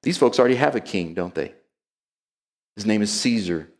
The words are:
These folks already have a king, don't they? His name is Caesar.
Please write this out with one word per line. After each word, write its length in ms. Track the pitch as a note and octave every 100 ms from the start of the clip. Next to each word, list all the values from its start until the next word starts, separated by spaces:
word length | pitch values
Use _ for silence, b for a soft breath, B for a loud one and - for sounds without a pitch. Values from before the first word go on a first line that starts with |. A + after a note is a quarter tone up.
These 160 | - F3+
folks 200 | B2+ B2
already 180 | B2 B2
have 180 | D3
a 60 | B2+
king, 340 | - G2 E2
don't 200 | E2+ F2+
they? 180 | - B1 - _ _ _ _ _ _ _ _ _ _ _ -
His 100 | G#2
name 160 | G#2+
is 100 | G#2
Caesar. 580 | - B2 A#2 F2+ E2 D2+